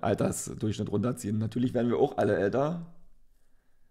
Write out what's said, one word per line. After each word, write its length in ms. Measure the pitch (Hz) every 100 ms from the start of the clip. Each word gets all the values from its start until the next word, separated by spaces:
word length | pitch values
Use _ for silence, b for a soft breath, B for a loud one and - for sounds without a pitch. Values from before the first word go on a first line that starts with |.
Altersdurchschnitt 920 | - 98 - 87 - - 107 104 107
runterziehen. 480 | 101 120 123 101 107
Natürlich 360 | 110 120 123
werden 160 | 120 120
wir 80 | 113
auch 200 | 139 -
alle 180 | 107 92
älter. 500 | 101 117 147 170 165 - - - - - - - _ - -